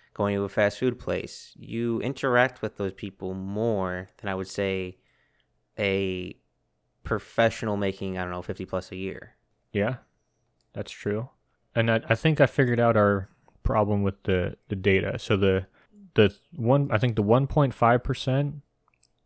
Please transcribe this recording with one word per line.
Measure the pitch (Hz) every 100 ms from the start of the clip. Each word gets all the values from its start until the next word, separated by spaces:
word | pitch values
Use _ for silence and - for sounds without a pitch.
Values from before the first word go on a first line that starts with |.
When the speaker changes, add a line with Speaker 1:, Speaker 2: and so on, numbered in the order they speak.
| _
Speaker 1:
going | - 101
to | 101
a | 101
fast | - 104 -
food | 127 123
place. | - 92 - - - -
You | 104 113 117 113
interact | 123 139 135 123 127 -
with | 107 -
those | 98
people | - 101 - 92
more | 95 95 101 117 101 92 90 95 _
than | 104
I |
would | 95 92
say | - 98 95 92 - _ _ _ _ _ _ _ -
a | 101 95 95 92 90 - _ _ _ _ _ _
professional | - 107 - - 113 - 113 101
making, | 98 95 95 92
I |
don't | 90
know, | 90
fifty | 90 95
plus | 92 92 -
a | 92
year. | 95 - - _ _ _ _
Speaker 2:
Yeah, | 110 127 127 _ _ _ _ _ _ _
that's | 107 104
true. | - 107 104 123 _ _ _ _
And | 117 113
I, | 113 -
I | 113
think | 160 151
I | 139
figured | - 123 120
out | 117 110
our | 101 101 98 _ _ _
problem | - 113 104 104
with | 98 -
the, | - 92 - - -
the | 95
data. | 101 98 95 110
So | - 101
the, | 98 95 95 _ _ - 196
the | - 104 - _
one, | - 117 139 139
I | 107
think | 123
the | 110
one | 101 123 139
point | 151 139
five | - 117 123
percent | - 127 - 135 143 147 - _ _ _ - _